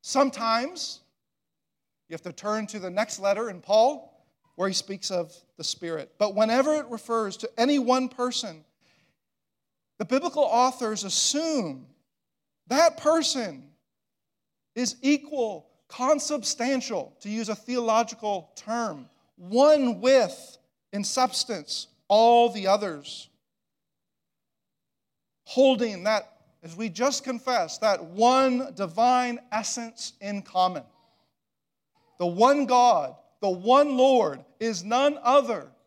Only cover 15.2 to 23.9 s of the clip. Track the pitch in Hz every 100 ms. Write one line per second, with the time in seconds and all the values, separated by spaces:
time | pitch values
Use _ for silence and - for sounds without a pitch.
15.2 | 294 294 226 180 _ _ _ - 254 302
16.2 | - 294 208 - 240 269 - 202 - _
17.2 | 202 220 214 208 - 247 233 226 233 233
18.2 | 214 196 165 - - 233 226 151 127 _
19.2 | _ _ 175 226 285 302 254 202 233 269
20.2 | 196 - - - _ _ _ 202 202 -
21.2 | 254 - - 202 147 - - _ _ 208
22.2 | 226 240 233 208 190 202 202 151 143 -
23.2 | - _ _ _ _ _ _